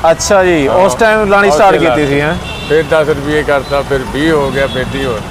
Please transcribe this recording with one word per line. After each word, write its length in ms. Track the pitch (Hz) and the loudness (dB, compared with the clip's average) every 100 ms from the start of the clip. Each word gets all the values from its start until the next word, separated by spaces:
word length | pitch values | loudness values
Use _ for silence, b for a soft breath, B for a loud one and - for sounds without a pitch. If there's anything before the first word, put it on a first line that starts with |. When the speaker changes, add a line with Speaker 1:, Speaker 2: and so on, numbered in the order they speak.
| 165 | 2
Speaker 1:
ਅੱਛਾ 340 | 165 - 202 | 0 2 2
ਜੀ, 240 | 185 165 135 | 2 2 2
Speaker 2:
ਹਾਂ। 60 | |
Speaker 1:
ਉਸ 200 | - 190 | 2 2
ਟਾਈਮ 340 | 123 220 214 208 | 2 2 2 2
ਲਾਣੀ 200 | 202 202 | 2 2
Speaker 2:
ਉਸ 60 | |
Speaker 1:
ਸਟਾਰਟ 240 | 196 202 156 | 4 4 4
Speaker 2:
ਤੇ 60 | |
ਲਾ 120 | 165 156 | 2 0
Speaker 1:
ਕੀਤੀ 120 | 143 | 0
ਸੀ, 120 | 143 | 0
ਹੈਂ? 140 | 147 175 - - - | -2 -4 -8 -12 -2
Speaker 2:
ਫਿਰ 160 | 151 151 | 0 2
ਦਸ 180 | 160 151 | 0 0
ਰੁਪਏ 340 | 143 139 151 | -2 -2 -2
ਕਰਤਾ, 400 | 147 143 127 143 | 0 -2 -2 -4
ਫਿਰ 180 | 131 135 113 | -2 -4 -4
ਵੀਹ 200 | 117 160 | -2 0
ਹੋ 180 | 156 139 | 0 0
ਗਿਆ, 160 | 131 135 | -2 -2
ਫਿਰ 180 | 127 120 | -4 -6
ਤੀਹ 140 | 135 135 | -4 -4
ਹੋਰ। 140 | 107 98 | -6 -8